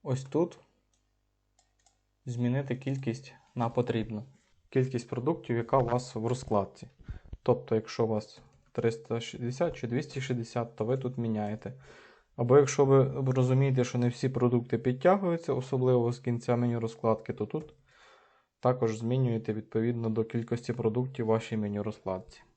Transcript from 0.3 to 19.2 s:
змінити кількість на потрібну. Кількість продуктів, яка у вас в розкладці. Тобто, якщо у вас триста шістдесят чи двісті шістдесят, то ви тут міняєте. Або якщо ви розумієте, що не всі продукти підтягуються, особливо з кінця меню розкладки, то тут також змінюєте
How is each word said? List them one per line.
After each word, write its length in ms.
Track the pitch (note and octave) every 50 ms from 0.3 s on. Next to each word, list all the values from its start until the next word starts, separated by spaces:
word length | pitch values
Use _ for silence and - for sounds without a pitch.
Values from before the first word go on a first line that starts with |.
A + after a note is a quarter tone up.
| - D3 F3 F3 - - _ _ _ _ _ _ _ _ _ _ _ _ _ _ _ _ _ _ _ _ _ _ _ _ _ _ _ _ _ _ _ _ _
змінити 500 | C3 A#2+ A#2+ B2 A#2+ B2 C3+ C#3 C3+ B2+
кількість 580 | - - C3+ C#3 C3+ - B2 A2+ - - - - - _ _ _
на 140 | B2+ A#2 A#2
потрібну. 560 | - B2+ B2 B2 A#2 A2+ G#2+ A2+ A2 G#2 - - - _ _ _ _ _ _ _
Кількість 380 | - C3+ B2+ C3 C3 A#2+ A#2 -
продуктів, 480 | - A#2+ A#2+ D3+ E3+ E3 - - A#2+
яка 220 | A#2 A#2 - - C3+
у 60 | B2
вас 300 | A#2 A#2+ B2 B2 - -
в 120 | A#2 A2
розкладці. 640 | A#2 B2+ C3 - - A2+ G2+ G2 - - - - - _ _ - - - - _ - - -
Тобто, 320 | _ - A#2+ A#2+ - - A2+
якщо 300 | A2 G#2+ - - - A#2
у 40 | A2+
вас 340 | A2 G#2+ - - - - - _ _ _ _ _
триста 480 | _ - - A2+ A2+ - - - A#2 A#2
шістдесят 560 | A#2 - - - A#2+ A#2+ B2+ - F3 E3+ -
чи 100 | - -
двісті 340 | A2+ A#2 C3 D#3 - - C3+
шістдесят, 560 | C3 - B2+ A#2+ A2+ - - B2 A#2 A2+ -
то 80 | - A2
ви 140 | A2+ C3 C3+
тут 200 | C3 B2 C3 C3
міняєте. 540 | A#2 A2+ A2 G#2+ G#2 G#2 G#2+ A2 - - C3 - - - - - - - - _ _ _ _
Або 220 | - B2+ A#2 C3 C#3+
якщо 260 | C#3+ C3+ - - C#3+
ви 480 | C3+ C3+ C3+ C3 C3 C3 C3+ C3+ C3
розумієте, 520 | B2+ C3 B2+ B2+ C3 C3 C#3 C#3 C3 B2 B2
що 140 | A#2+ - B2
не 100 | B2 A#2+
всі 200 | A#2+ - - C3
продукти 500 | C3+ - B2 B2 B2 A#2+ A#2+ - - A2+
підтягуються, 720 | - B2 B2+ C3 - F3 F#3+ G3+ G3 F3+ E3+ E3 E3+ -
особливо 600 | - C#3+ C3 - - B2+ B2+ B2+ B2+ B2 A#2 A#2+
з 60 | A#2+ -
кінця 380 | - B2+ A#2+ A#2 - - A#2+
меню 240 | A#2+ B2 A#2+ A#2 A#2
розкладки, 520 | A2+ A2+ A2+ - - A2+ A2 - - -
то 140 | - - G#2+
тут 280 | - - D#3 D#3 - - _ _ _ _ _ - - - _ _ _ _ _ _ _ _ _
також 380 | - B2+ B2+ B2+ B2 A2+ A2 G#2+
змінюєте 540 | A2+ A#2 B2 C3